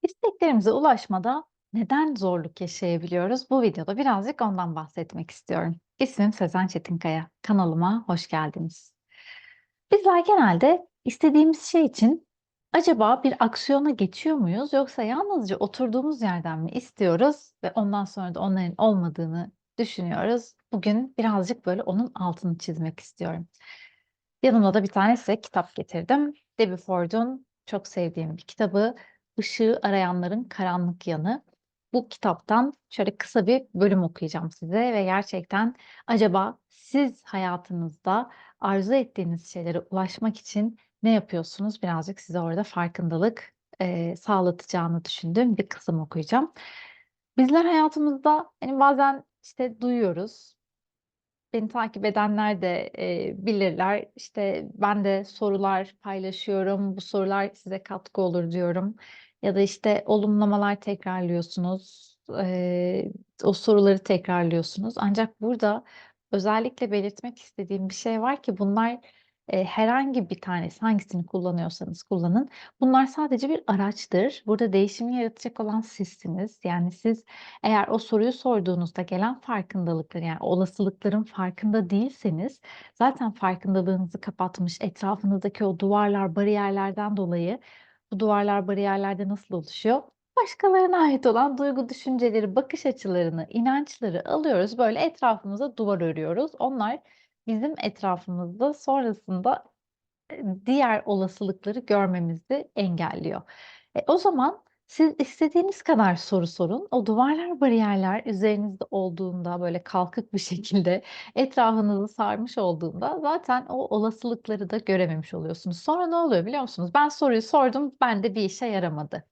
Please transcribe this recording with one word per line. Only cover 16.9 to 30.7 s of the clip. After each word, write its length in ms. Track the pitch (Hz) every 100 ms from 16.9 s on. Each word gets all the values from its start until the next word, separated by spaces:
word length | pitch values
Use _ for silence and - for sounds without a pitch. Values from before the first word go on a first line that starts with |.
| _ 185 170 196 196 _ _
ve 80 | -
ondan 300 | - 208 202
sonra 300 | 196 - 180
da 60 | 175
onların 340 | 196 190 175 175
olmadığını 720 | 220 202 170 151 165 165 170 _ _ -
düşünüyoruz? 760 | 226 - 175 - 202 240 233 _ _
Bugün 420 | 220 190 214 262 -
birazcık 480 | 226 208 180 233 -
böyle 160 | 185
onun 300 | - 190 247
altını 440 | - 185 170 180 170
çizmek 420 | - 160 160 160
istiyorum. 480 | - _ 170 165 170 _ - - - _ _ _ _ _
Yanımda 320 | 262 226 202
da 80 | 196
bir 60 | 196
tane 280 | - 196 233
size 240 | - 214
kitap 340 | - - 175
getirdim. 600 | - 175 170 170 277 294 294 _ -
Debbie 180 | 220 180
Ford'un 680 | - 185 175 220 233 262 _ _ -
çok 220 | 202 196
sevdiğim 480 | - 175 170 160 160
bir 60 |
kitabı, 520 | - - 214 196 220 240 - _ _ -
Işığı 400 | 208 - 220 226
Arayanların 640 | 208 196 185 180 175 214
Karanlık 640 | 247 - 185